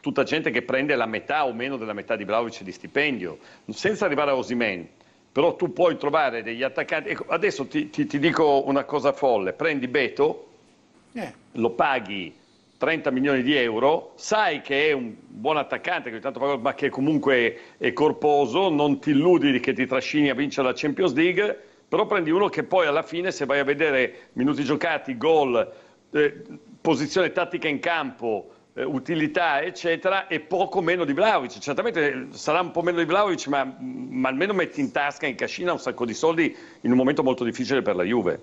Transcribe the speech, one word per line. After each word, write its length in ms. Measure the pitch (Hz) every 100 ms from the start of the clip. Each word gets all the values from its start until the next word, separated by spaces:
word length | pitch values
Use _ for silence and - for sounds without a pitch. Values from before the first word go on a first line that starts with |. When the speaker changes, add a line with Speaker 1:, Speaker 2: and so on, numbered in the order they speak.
Speaker 1:
Tutta 220 | 147 135
gente 260 | 139 156 160
che 100 | 117
prende 340 | 120 131 147
la 120 | 135 113
metà 400 | 107 - 147 139
o 80 |
meno 240 | 113 131 135
della 160 | 110
metà 200 | 101 95
di 100 | 113
Vlahovic 360 | 98 110 117 -
di 100 | 95
stipendio, 640 | - 90 135 147 120 87 76 - - -
senza 320 | 110 190 214
arrivare 260 | 190 147 143
a 40 | 135
Osimhen. 500 | 104 120 113 92 80 _ _ _ _
Però 240 | - 165 -
tu 160 | 170
puoi 240 | - 175 151
trovare 460 | 147 143 135 117
degli 200 | 110 117
attaccanti. 460 | 131 131 147 156 -
Ecco, 160 | 156 -
adesso 380 | 165 202 - 131
ti, 220 | 151 -
ti, 160 | -
ti 140 | 143 143
dico 460 | 160 151 156 139 135
una 180 | 139
cosa 280 | 131 147 131
folle. 400 | 135 139 110 92
Prendi 320 | - 165 147 127
Beto, 580 | 143 123 - 147 - - - _ _ _ _ _
Speaker 2:
Eh. 200 | 247 160 - _
Speaker 1:
lo 180 | 127 117
paghi 640 | - 156 131 98 101 82 - _ _ _ _
trenta 300 | 135 160 147
milioni 320 | 127 139 135
di 120 | 123
euro, 580 | 143 120 110 135 170 - -
sai 460 | - 214 202 147
che 260 | - 139 156
è 40 |
un 200 | 139 120 101 -
buon 320 | 104 123 151
attaccante, 460 | 135 - - 175 123
che 60 |
ogni 80 | 113
tanto 160 | 131 127
fa 60 | 139
gol, 160 | 139
ma 100 | 127
che 160 | 123 139
comunque 840 | 127 139 151 139 131 117 - - -
è 160 | 123
corposo, 760 | 123 151 - 151 143 135 139 190
non 280 | 147 147 139
ti 100 | -
illudi 420 | 139 170 170 143
di 80 | 127
che 140 | 131
ti 120 | 120 127
trascini 440 | 131 123 151 147
a 40 |
vincere 340 | 127 143 139 127
la 40 |
Champions 380 | 123 147 135 185
League, 500 | 127 175 180 208 - - _ _
però 200 | 156 208
prendi 240 | 208 156
uno 180 | 175 202
che 140 | -
poi 240 | - 185 160
alla 160 | 147
fine, 300 | 156 170 185
se 120 | 175
vai 140 | 139 139
a 60 |
vedere 640 | 139 147 156 135 120 - -
minuti 320 | - 131 143
giocati, 540 | 135 147 170 151 - 123
gol, 520 | 143 160 135 120 104 - - _ _
eh, 320 | 151 147 - - 147 - -
posizione 520 | - 139 147 190 165
tattica 360 | 185 175 180 160
in 120 | 139
campo, 680 | 175 165 139 - 117 104 - - _
eh, 100 | -
utilità, 800 | 139 135 127 170 156 180 170 143
eccetera, 680 | 165 180 175 165 185 190 -
è 140 | 156
poco 400 | - 180 190 190
meno 240 | 165 180
di 80 | 151
Vlahovic. 460 | 143 214 190 127 -
Certamente, 480 | - 135 147 165 147
eh, 160 | 127 131
sarà 300 | 120 - 160
un 100 | 175
po' 100 | 170
meno 160 | 170 170
di 80 |
Vlahovic, 420 | 160 185 208 160 -
ma, 280 | 143 131 131
ma 520 | - 127 - 127 131
almeno 240 | 131 190
metti 260 | 196 156 -
in 100 | 131
tasca, 360 | 151 143 139 151
in 80 |
cascina 360 | 113 117 - 180
un 60 | 156
sacco 260 | - 120 120
di 80 |
soldi 420 | 107 160 165 151 - - -
in 100 | 120
un 40 | 123
momento 260 | 131 143
molto 220 | 131 127
difficile 380 | 117 117 117 135
per 120 | 107
la 100 | 90
Juve. 360 | 90 120 90 71